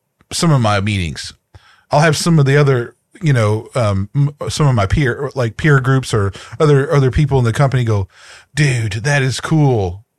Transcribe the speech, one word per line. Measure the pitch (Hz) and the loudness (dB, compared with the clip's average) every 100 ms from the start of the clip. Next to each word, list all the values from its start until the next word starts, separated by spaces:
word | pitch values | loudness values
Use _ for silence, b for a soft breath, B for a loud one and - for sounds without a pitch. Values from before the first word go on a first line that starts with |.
| _ _ _ | _ _ _
some | - 170 | -4 0
of | 139 | 2
my | 107 104 | 2 0
meetings, | 101 101 85 67 - - _ b b b b | -2 -2 -4 -8 -14 -18 _ b b b b
I'll | 143 | 2
have | 160 147 | 2 0
some | 175 160 | 2 2
of | 135 | 4
the | 143 | 4
other, | 143 127 120 - _ - | 2 0 -2 -12 _ -6
you | 160 | 0
know, | 127 107 107 - 131 | 2 2 -2 -4 -4
um, | 107 95 101 143 | -2 -2 -4 -2
m-, | 143 - 101 | -2 -4 -8
some | - 147 | -2 0
of | 120 | 2
my | 95 | 0
peer, | - 135 190 147 131 | 0 0 -2 -6 -4
like, | 117 - | -6 -2
peer | 156 139 | 2 2
groups | 123 135 127 | 2 0 0
or | 113 98 B B - | -2 -2 B B -2
other, | 156 139 143 | 2 2 2
other | 147 131 | 2 2
people | 151 147 139 | 2 0 0
in | 120 | 0
the | |
company | 110 139 127 | 0 0 0
go, | 113 104 95 B B B B 135 | -2 -2 -4 B B B B -2
"Dude, | 147 123 110 | -2 0 -4
that | 107 139 143 | -4 -2 -2
is | 131 117 | -2 -4
cool. | - 160 143 120 92 95 - | -2 0 2 2 -2 -6 -16